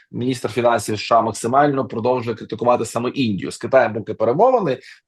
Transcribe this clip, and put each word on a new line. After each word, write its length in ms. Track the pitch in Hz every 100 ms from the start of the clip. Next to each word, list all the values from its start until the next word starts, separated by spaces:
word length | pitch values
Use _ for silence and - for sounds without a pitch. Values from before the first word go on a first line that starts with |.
| _
міністр 380 | 113 123 123 120
фінансів 460 | 120 120 117 110
С 60 | 107
Ш 180 | - 117
А, 40 |
максимально 640 | 110 107 117 135 147 135 120
продовжує 500 | 113 117 127 117 110
критикувати 480 | - 107 123 123
саме 260 | 113 117 123
Індію. 400 | 143 120 95 69
З 80 | -
Китаєм 360 | 117 131 117
поки 200 | 107 101
перемовини, 640 | 104 110 143 240 247 180 123 - -